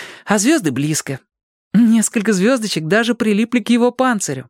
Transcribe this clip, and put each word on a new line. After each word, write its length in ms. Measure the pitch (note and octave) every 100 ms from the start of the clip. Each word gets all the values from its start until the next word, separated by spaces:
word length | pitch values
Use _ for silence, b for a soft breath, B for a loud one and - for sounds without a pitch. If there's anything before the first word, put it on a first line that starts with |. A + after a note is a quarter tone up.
| B B
а 140 | - G3+
звёзды 340 | A3+ D#4+ D#3
близко. 480 | C3 D3 D3+ - C3+ _ _ _ _ _
Несколько 600 | G3 A#3 A3+ - A3+ G3+
звёздочек 540 | F#3+ G#3 C4 G#3+ E3 D#3
даже 280 | G#3 A#3
прилипли 460 | A#3+ A3 G3+ A3+ B3
к 80 | G#3
его 220 | A#3+ B3
панцирю. 580 | B3 B3+ G#3+ - C3 -